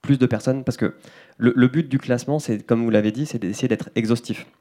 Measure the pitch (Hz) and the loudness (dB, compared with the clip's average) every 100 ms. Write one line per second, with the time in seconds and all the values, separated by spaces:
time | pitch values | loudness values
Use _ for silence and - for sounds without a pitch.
0 | - 135 123 107 - 135 127 - 110 - | 0 2 2 0 -2 -2 -4 -2 -4 -4
1 | - - - - 117 123 123 151 147 135 | -20 -20 -20 0 2 4 4 2 -2 -4
2 | - 123 - 151 - 107 - 117 117 107 | -2 -4 -2 -4 -2 -6 0 0 4 2
3 | 107 110 151 117 95 107 127 113 - - | 2 -2 -6 -4 -6 -4 -2 -2 -2 -4
4 | 110 117 - 107 - _ | 0 -2 -2 -10 -12 _